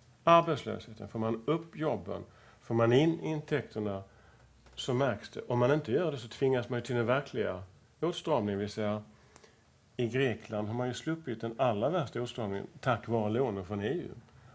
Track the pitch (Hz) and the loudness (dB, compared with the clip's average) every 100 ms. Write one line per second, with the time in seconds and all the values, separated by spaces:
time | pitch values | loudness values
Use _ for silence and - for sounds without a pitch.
0 | - _ - 170 165 147 110 104 - 113 | -20 _ 6 8 6 0 -4 -8 -10 -14
1 | 104 113 113 113 - 165 - - 156 104 | -8 -2 -2 -2 0 -2 -2 -4 -2 -2
2 | 92 95 - - - - - 117 117 127 | -4 -8 -10 -18 -20 -14 0 4 6 6
3 | 160 165 160 156 151 143 156 113 104 98 | 6 2 -2 -4 -2 -4 -4 -6 -4 -6
4 | 98 - - - - _ - - - 127 | -10 -20 -20 -20 -20 _ -20 -10 -2 0
5 | 135 104 - - - 120 123 151 127 135 | 0 -2 -8 -10 -2 2 4 4 2 0
6 | 175 139 117 - 135 127 110 120 117 120 | 0 -4 -8 0 2 2 0 -4 -2 0
7 | 113 127 - 123 95 92 95 - _ - | 2 2 0 -4 -4 -4 -10 -20 _ -4
8 | 165 170 - 139 104 98 101 110 104 107 | -4 -2 0 2 2 0 -2 -2 -2 -2
9 | 107 - - - - _ _ _ _ - | -8 -20 -20 -20 -20 _ _ _ _ -4
10 | 117 127 135 107 - 107 104 120 127 120 | 0 2 2 0 -4 -4 -2 -2 -2 -4
11 | 156 160 151 113 117 113 127 104 127 180 | -4 -6 -6 -6 -4 0 2 2 2 0
12 | 120 120 120 - 104 98 - - 135 113 | -2 -4 -6 -4 -4 -4 -8 -4 -2 0
13 | - 117 104 113 131 98 92 104 104 170 | 0 0 2 2 0 -2 -4 -2 -2 -2
14 | - - - - - | -6 -12 -20 -20 -20